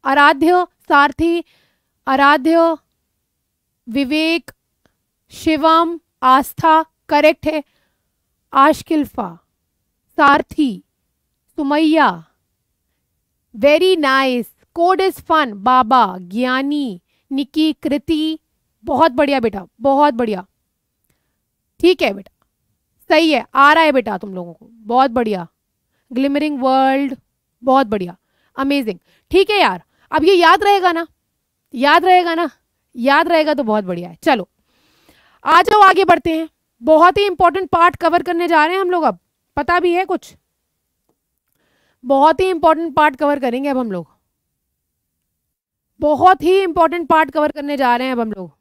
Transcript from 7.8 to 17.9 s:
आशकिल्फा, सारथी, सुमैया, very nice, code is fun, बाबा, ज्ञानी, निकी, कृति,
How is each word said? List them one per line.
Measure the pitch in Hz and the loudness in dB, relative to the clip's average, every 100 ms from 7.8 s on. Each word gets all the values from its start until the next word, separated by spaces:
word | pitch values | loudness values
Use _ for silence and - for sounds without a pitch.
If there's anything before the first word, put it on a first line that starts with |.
| _ _ _ _ _ _ _ | _ _ _ _ _ _ _
आशकिल्फा, | 269 277 302 - 320 254 - 190 170 _ _ _ _ _ _ _ - | 2 2 2 -2 -4 -4 -8 -12 -14 _ _ _ _ _ _ _ 0
सारथी, | 285 285 - - 277 180 _ _ _ _ _ _ _ - | 2 2 -2 -4 -4 -4 _ _ _ _ _ _ _ -8
सुमैया, | 277 294 320 311 262 175 160 _ _ _ _ _ _ _ _ _ _ _ _ 220 | -2 0 2 2 2 0 -16 _ _ _ _ _ _ _ _ _ _ _ _ -2
very | 269 311 370 359 | 2 4 2 0
nice, | 285 269 269 247 220 _ _ - | 0 0 0 -4 -8 _ _ -2
code | 349 370 | 0 2
is | 381 - | 0 -4
fun, | - 320 269 202 | -2 -2 -2 -4
बाबा, | 208 254 226 254 202 185 | 0 2 2 2 2 -4
ज्ञानी, | 175 208 254 262 277 294 269 175 _ _ _ | -10 -6 -4 -4 -4 -6 -6 -10 _ _ _
निकी, | 269 285 311 311 302 | -8 -6 -2 -2 -2
कृति, | 294 | -4